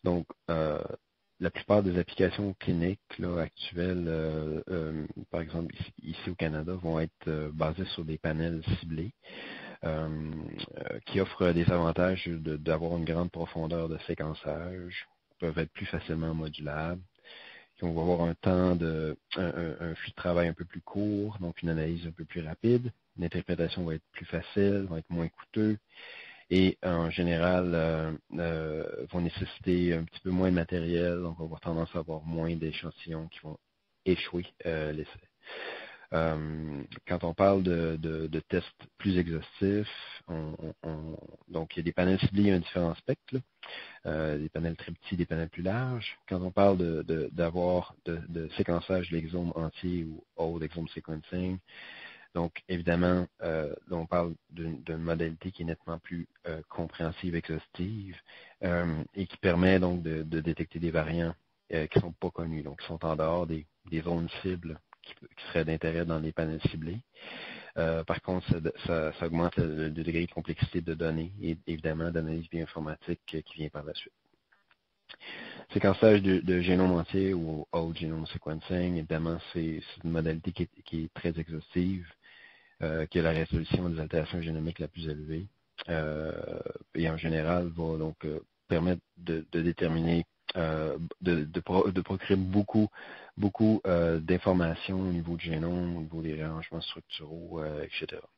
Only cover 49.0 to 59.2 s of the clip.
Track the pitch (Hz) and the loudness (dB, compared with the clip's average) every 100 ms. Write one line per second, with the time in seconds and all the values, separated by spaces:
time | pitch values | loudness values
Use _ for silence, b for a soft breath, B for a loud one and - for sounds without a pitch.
49 | 87 82 80 87 85 82 82 - 90 87 | 0 -2 -2 -2 -2 -2 -4 -2 -2 -2
50 | 80 78 _ - 82 82 78 85 80 82 | -4 -8 _ -4 -2 -2 -4 -4 -6 -8
51 | - 78 - 90 90 95 B B B B | -8 -8 -4 -2 -2 -4 B B B B
52 | B B B 87 85 - - 90 85 85 | B B B -2 -2 -4 -6 -2 2 4
53 | 90 90 87 _ 87 80 73 - - 87 | 6 4 2 _ -2 -2 -2 -8 -6 -6
54 | 80 90 85 80 _ 85 82 73 - 80 | 0 0 0 -4 _ -8 -6 -6 -6 -4
55 | 82 85 82 82 92 - 82 82 - 82 | -2 0 -2 -4 -8 -6 -6 -6 -6 -10
56 | - 87 85 _ 87 80 76 - 82 - | -6 -8 -8 _ -8 -8 -8 -6 -6 -2
57 | 82 - 92 82 - 78 - - 90 110 | -4 -2 -2 -2 -2 -6 -6 -6 -4 -4
58 | 98 87 B B B B 92 87 85 78 | -8 -14 B B B B 0 2 2 0
59 | - 98 | -4 -4